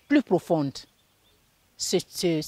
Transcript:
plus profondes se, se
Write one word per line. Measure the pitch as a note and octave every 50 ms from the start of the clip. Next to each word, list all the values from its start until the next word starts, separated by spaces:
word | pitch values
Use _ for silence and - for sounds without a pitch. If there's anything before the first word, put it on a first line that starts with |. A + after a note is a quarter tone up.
| _
plus | - C#4+ D4+
profondes | A#3 - F#3+ D#3+ - - F3 D#3 C#3+ C3+ - - - _ _ _ _ _ _ _ _ _ _ _ _ _ _ _ _ _ _
se, | - - - -
se | F3+ - _ - - - F3 E3 D#3 D3+